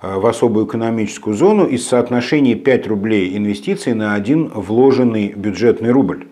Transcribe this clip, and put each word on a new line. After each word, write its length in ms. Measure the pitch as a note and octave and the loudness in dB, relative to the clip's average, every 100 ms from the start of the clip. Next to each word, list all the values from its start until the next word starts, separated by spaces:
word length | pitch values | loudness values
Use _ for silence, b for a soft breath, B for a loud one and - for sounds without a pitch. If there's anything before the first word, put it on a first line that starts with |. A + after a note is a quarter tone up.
э, 140 | F#2+ F#2+ | -6 0
в 100 | A2 | 0
особую 400 | A2+ A#2+ G#2+ G#2 | 2 0 2 0
экономическую 680 | - A2+ A2+ G#2 - A2 G#2+ | -2 -2 -2 -4 -6 -6 2
зону 300 | F3+ G#3+ D#3 | 2 4 2
из 200 | B2 - | -2 0
соотношения 680 | B2 A#2 B2 B2 D3+ C3 | 0 2 -2 0 2 2
пять 320 | G#2+ - B2 - | 2 2 0 0
рублей 500 | G#2+ A2 G#2+ F#2 G2+ | -4 0 0 0 -2
инвестиций 580 | G#2 G2+ - G3 - | -4 -4 -4 -4 -2
на 200 | A2 G#2+ | -2 -2
один 340 | G#2 G2+ D#3+ D#3 | -2 0 0 0
вложенный 840 | A2+ F#2 A2+ C3+ C3+ B2+ A2 G2+ | -6 -2 4 4 4 2 0 -4
бюджетный 560 | G2+ G#2 F2+ A#2 - A2+ | -4 -6 0 2 2 2
рубль. 360 | B2+ - - - | 2 2 -4 -12